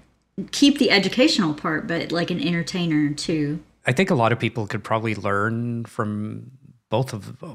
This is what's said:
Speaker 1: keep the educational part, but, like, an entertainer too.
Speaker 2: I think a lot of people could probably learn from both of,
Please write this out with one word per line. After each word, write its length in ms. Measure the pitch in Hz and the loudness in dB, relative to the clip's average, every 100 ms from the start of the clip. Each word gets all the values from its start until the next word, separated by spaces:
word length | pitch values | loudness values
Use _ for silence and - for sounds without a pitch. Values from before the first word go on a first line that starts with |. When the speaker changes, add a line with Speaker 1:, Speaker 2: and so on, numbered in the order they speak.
| _ _ _ - - | _ _ _ -10 -8
Speaker 1:
keep 260 | - 285 277 | 4 4 6
the 140 | 214 | 4
educational 640 | 196 185 - 277 - 170 147 | 4 2 4 4 4 0 -2
part, 320 | 180 156 - | -4 -4 -2
but, 240 | 165 - | -4 -2
like, 180 | 170 170 | -2 -2
an 100 | 180 | -2
entertainer 720 | 160 170 165 190 170 151 147 143 | -2 -2 -2 -2 0 2 2 0
too. 480 | - 160 143 160 - _ - | -2 -2 -2 -4 -10 _ 0
Speaker 2:
I 40 | |
think 180 | 127 190 | 2 2
a 40 | 160 | 4
lot 160 | 113 | 4
of 60 | 117 | 2
people 300 | 120 120 104 | 0 -2 -6
could 160 | 107 | -8
probably 320 | - 113 113 104 | -2 -2 -2 -2
learn 680 | 101 101 104 113 120 117 113 | -2 0 0 -2 -4 -6 -6
from 680 | - 107 104 107 110 117 131 - _ _ | -6 -4 -4 -6 -10 -14 -20 -20 _ _
both 220 | 110 131 | -2 -2
of, 260 | 110 98 117 135 | -6 -12 -14 -16